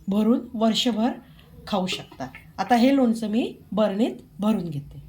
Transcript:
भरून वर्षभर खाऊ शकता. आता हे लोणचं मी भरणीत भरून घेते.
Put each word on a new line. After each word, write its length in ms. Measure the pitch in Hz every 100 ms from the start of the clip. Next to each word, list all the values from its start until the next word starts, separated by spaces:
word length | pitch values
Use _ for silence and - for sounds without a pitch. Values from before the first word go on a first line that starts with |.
| -
भरून 320 | 202 214 269 -
वर्षभर 560 | 220 220 214 247 214 233 - - - - - -
खाऊ 200 | 196 185
शकता. 400 | - - - 131 - - -
आता 180 | 190 240
हे 200 | 254 277
लोणचं 320 | 247 226 214
मी 280 | 220 330 - -
भरणीत 440 | 202 214 196 277 - - -
भरून 300 | 208 208 170
घेते. 340 | 143 143 -